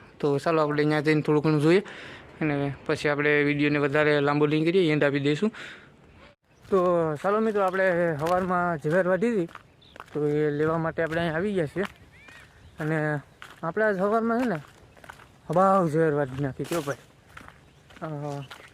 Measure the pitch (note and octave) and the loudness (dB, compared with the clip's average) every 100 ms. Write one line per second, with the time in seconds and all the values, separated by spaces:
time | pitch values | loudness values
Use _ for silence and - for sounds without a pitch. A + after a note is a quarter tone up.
0 | - - D3+ C#3 E3+ E3 D3+ D3 D3+ D3+ | -20 -4 0 0 0 2 2 2 0 2
1 | D3 D3+ D3+ D3+ D#3 D3+ D3+ F#3 - - | 2 2 2 2 2 2 4 4 2 -8
2 | - - - - D#3 C#3+ C#3+ C3+ - D3 | -16 -18 -20 -6 -4 -2 -4 -6 -4 -2
3 | D3+ C#3+ D3 D3 C#3+ D3 D3 D3 C#3+ D3 | 0 0 2 2 2 2 0 2 0 2
4 | D3+ D3 C#3+ D3 D3 D#3 D#3+ F#3 E3+ D3+ | 2 2 2 2 2 2 2 2 2 2
5 | C#3+ C#3+ C#3+ D3 A3 - - - - - | 2 2 0 0 -2 -4 -12 -18 -20 -20
6 | - - - _ _ _ - F#3+ F3+ F3 | -20 -20 -20 _ _ _ -2 0 2 2
7 | D#3+ D3 F#3 G#3+ A3 G#3 F#3 F#3+ F#3+ F3 | 0 -2 -2 0 0 0 0 2 2 2
8 | E3+ D3 D#3+ F3+ F#3 F3+ F3 E3 D3+ F3+ | 0 0 0 0 0 0 0 -2 0 0
9 | F3 F#3 A#3 A3 E3+ - - _ - - | 2 2 0 0 -4 -8 -20 _ -20 -20
10 | - D3+ D3 D3 D3+ D3 D#3 E3 D#3+ D#3+ | -12 -4 0 2 0 0 0 0 -2 -2
11 | E3 D#3+ E3+ D#3 G#3 F#3+ D3 F3 G3+ - | -4 -2 -2 -2 -2 -2 -2 -4 -8 -10
12 | - - - - - - - - D#3 D#3 | -20 -20 -20 -20 -20 -20 -20 -8 -4 -2
13 | D3+ D3 - - - - E3 F#3 G#3+ F#3+ | -2 -4 -8 -18 -20 -10 -6 0 0 2
14 | G3+ A3+ A3+ A#3 B3+ D#3+ - - - - | 0 0 0 0 -2 -4 -8 -20 -20 -20
15 | - - - - - D#3+ F#3+ G3 E3+ D3+ | -20 -20 -20 -16 -2 4 4 4 2 2
16 | D#3+ C#3+ C#3 C3 C#3+ B2+ C#3 E3+ C#3+ B2+ | 2 2 -2 -2 -6 -6 -4 -4 -4 -8
17 | - - - - - - - - - - | -12 -20 -20 -20 -20 -20 -20 -20 -20 -14
18 | D#3+ D3 D3 C#3+ C3+ - - | -10 -8 -8 -10 -12 -16 -14